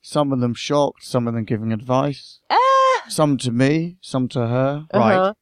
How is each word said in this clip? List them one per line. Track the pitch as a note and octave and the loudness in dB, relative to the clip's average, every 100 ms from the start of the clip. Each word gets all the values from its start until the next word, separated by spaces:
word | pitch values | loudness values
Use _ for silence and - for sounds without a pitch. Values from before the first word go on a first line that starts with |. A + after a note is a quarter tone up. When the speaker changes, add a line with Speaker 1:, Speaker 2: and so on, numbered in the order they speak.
Speaker 1:
some | - D3+ C#3+ | -6 -2 0
of | C3 | 0
them | B2 | -2
shocked, | A#2 - D3 C#3+ - | -4 -2 0 0 -2
some | - B2+ A#2 | -6 -4 -2
of | |
them | A#2 | -4
giving | G#2+ G#2+ A2 | -4 -4 -2
advice, | A2 B2 B2+ C#3+ C3+ - - _ | -6 -2 0 0 -6 -14 -20 _
Speaker 2:
Ah! | G4+ B4+ C5+ C5 B4+ - | 2 4 4 4 0 -2
Speaker 1:
some | - D3+ C3+ | 0 0 0
to | B2+ | -2
me, | A#2 C3 D#3 E3+ F3+ | 0 2 2 -2 -10
some | - C3 B2+ | -8 -4 -4
to | C3 A#2 | -2 -2
her. | B2 C3+ D3 D#3 | 0 -2 -4 -4
Speaker 2:
Uh-huh. | G3+ D#3+ | 2 4
Speaker 3:
Right, | F#3 F#3+ G#3+ | 4 2 -4